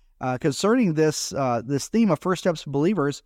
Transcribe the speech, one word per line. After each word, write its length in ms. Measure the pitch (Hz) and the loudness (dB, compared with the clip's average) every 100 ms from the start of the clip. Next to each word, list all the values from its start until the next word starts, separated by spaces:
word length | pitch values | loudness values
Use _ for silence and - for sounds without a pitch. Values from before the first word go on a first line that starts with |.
| _ - | _ -10
uh, 160 | 127 127 | -6 -2
concerning 560 | 160 131 196 254 208 | -2 0 2 2 2
this, 400 | 151 156 - - | 2 2 0 -6
uh, 300 | - 131 117 | -4 -2 -2
this 240 | 110 139 - | -2 -4 -2
theme 220 | 226 220 | 2 2
of 80 | 160 | 2
first 220 | 180 180 | 0 -2
steps 200 | 190 160 | -2 -4
for 60 | - | -4
believers 520 | 139 160 202 143 139 | 0 0 2 -2 -2